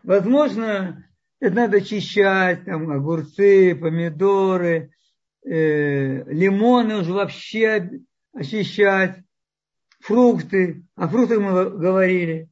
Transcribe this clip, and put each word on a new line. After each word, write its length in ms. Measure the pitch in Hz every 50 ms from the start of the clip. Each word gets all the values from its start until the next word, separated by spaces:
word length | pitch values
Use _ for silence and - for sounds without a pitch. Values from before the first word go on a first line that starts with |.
Возможно, 1040 | _ - 190 202 180 214 254 285 302 262 190 220 226 220 208 196 190 180 156 - - _ _ _ _ _ _ _
это 140 | 269 233 175
надо 240 | 233 240 208 202 202
очищать, 840 | 190 - 214 202 - - - 202 196 196 190 190 185 180 175 - -
там, 260 | 196 180 156 160 160
огурцы, 840 | 143 139 139 156 165 160 156 156 _ - 202 202 196 190 190 180 170
помидоры, 1160 | 139 165 160 160 170 170 170 151 147 190 196 196 196 190 190 185 180 175 170 170 160 147 - _ _ _ _ _ _ _ _ _ _ _
э, 800 | 277 170 160 160 156 151 151 147 143 143 139 135 135 135 135 - -
лимоны 640 | - 156 185 196 196 196 220 240 247 247 233 220 214
уже 160 | 208 175 165
вообще 560 | 185 196 202 156 - - - - - 220 220 220
об-, 320 | 220 214 175 185 254 - - _ _ _ _ _
очищать, 920 | _ 262 160 - 220 214 196 - - - 208 196 196 190 190 180 185 - - _ _ _ _ _ _ _ _ _ _ _ _ _ _ _
фрукты. 840 | _ - 202 247 247 240 214 175 - - 196 190 185 175 160 - - _ _
О 140 | - 180 160
фруктах 320 | 180 247 247 202 226 214
мы 120 | 202 196
го-, 260 | 185 180 185 190 - 214
говорили. 680 | 156 185 185 190 190 185 185 180 175 165 160 160 165 _